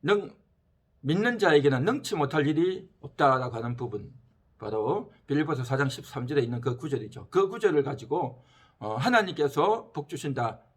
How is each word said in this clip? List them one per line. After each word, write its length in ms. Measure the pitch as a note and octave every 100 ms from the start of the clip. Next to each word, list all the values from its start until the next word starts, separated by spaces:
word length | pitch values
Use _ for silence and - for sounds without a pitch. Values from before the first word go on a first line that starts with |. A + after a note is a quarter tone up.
능-, 320 | D3 G#3 F3 - _ _ _ _ _ _
믿는 380 | C3 E3+ A3+ A#3+
자에게는 460 | F#3+ D3+ C#3+ C#3
능치 300 | D#3+ A#3+ -
못할 320 | D3 C#3 D#3+ C#3+
일이 420 | D#3 F3+ F#3 - _
없다라고 560 | C#3 - C#3+ C3 B2 A2+
하는 200 | A#2+ A#2+
부분, 360 | A#2+ G#2+ G2+ - _ _ _ _
바로 540 | A2 A2 A2 F#3+ B3 - _
빌립보서 380 | C#3 D#3 C#3+
사 120 | A#2 C3
장 120 | C#3
십삼 380 | - - C#3 B2
절에 140 | C#3+
있는 180 | A#2 A#2+
그 160 | A#2+ A#2+
구절이죠. 520 | D#3 C3+ G#2+ - -
그 180 | - G3
구절을 340 | A#3 G#4 D#3
가지고, 600 | - B2+ A#2 D3+ C3 - _ _ _ _
어, 180 | G#2+ A2
하나님께서 920 | D#3 A#3+ G3 D3+ D3 C#3+ F3 A3+ -
복 160 | - C#3+
주신다. 520 | D#3 D3+ B2+ A#2 G2+ _